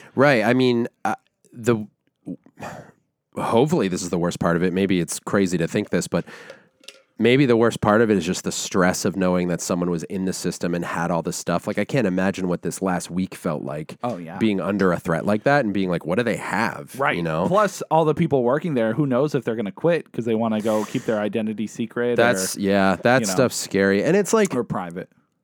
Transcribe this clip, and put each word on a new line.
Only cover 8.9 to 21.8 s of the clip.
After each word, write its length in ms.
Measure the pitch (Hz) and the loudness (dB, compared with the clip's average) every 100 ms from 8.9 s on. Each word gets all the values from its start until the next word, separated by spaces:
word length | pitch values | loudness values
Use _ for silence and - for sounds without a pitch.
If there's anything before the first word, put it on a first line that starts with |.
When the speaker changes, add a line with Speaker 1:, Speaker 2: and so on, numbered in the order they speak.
| 90 | 2
Speaker 1:
of 120 | 107 90 | -2 0
knowing 320 | 92 90 90 | 0 2 0
that 120 | 87 | -2
someone 300 | - 90 87 | -2 -2 0
was 140 | 87 | -2
in 220 | 78 98 95 | -4 -4 -4
the 60 | |
system 420 | 90 92 - 87 | -4 -6 -4 -4
and 100 | 87 | -4
had 260 | 85 90 85 | -4 -4 -2
all 120 | 85 | -2
this 140 | 82 87 | -2 -6
stuff. 300 | - 85 - | -2 -4 -2
Like, 120 | 104 | -4
I 60 | |
can't 220 | 101 143 104 | -2 0 0
imagine 400 | 92 95 95 92 | 0 0 -2 -2
what 160 | 87 | -2
this 200 | 87 - | -4 -4
last 280 | 95 87 - | -2 -2 -4
week 240 | 85 92 | -6 -6
felt 280 | - 85 76 | -6 -6 -6
like. 340 | 50 76 78 - | -6 -10 -12 -10
Speaker 2:
Oh, 120 | 123 95 | -8 -8
yeah. 200 | 82 92 | -10 -4
Speaker 1:
Being 220 | 110 98 | -2 0
under 320 | 85 101 95 | -2 2 2
a 80 | 85 | 2
threat 240 | - 82 | 0 -2
like 200 | 90 107 | 0 0
that 200 | 139 143 | 2 2
and 80 | 113 | 0
being 160 | 98 92 | -2 -2
like, 160 | 85 78 | -2 -2
"What 120 | 95 | -2
do 60 | |
they 120 | 117 85 | -2 -2
have?" 640 | - 92 110 - 71 - | -4 -2 -2 -4 -12 -4
Speaker 2:
Right. 160 | 139 104 | -2 -2
Speaker 1:
You 60 | |
know? 240 | 82 80 90 | -2 -2 0
Speaker 2:
Plus, 320 | 190 208 - - | 2 0 -2 0
all 140 | 160 | 2
the 100 | 156 | 2
people 280 | 147 165 139 | 2 2 2
working 320 | 120 143 175 | 2 0 0
there, 180 | 131 113 | 0 0
who 140 | 110 143 | 0 0
knows 280 | 123 151 | 2 0
if 100 | 143 | 0
they're 120 | 117 113 | -4 -4
gonna 160 | 104 | -6
quit 380 | - 165 170 - | -2 0 0 -4
'cause 120 | - | -6
they 100 | 120 | -2
wanna 260 | 110 113 107 | 0 0 0
go 240 | 110 107 | 0 0
keep 200 | 104 131 | 0 -6
their 140 | 127 110 | -2 -2
identity 480 | 104 110 110 107 110 | -2 -4 -4 -6 -8
secret 500 | - | -8